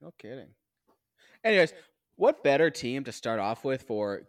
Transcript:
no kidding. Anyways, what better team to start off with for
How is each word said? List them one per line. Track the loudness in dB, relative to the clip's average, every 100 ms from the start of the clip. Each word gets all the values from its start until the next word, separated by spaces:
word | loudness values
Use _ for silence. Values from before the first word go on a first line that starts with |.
no | -20 -20
kidding. | -18 -18 -20 _ _ _ _ _ _ _ _ _
Anyways, | 2 4 4 0 -20 _ _ 0
what | 2 2
better | 2 4 2
team | 0 -6 -6 -8
to |
start | -8 -4 -2
off | -2 -4
with | -4 -6
for | -4 -4 -4 -6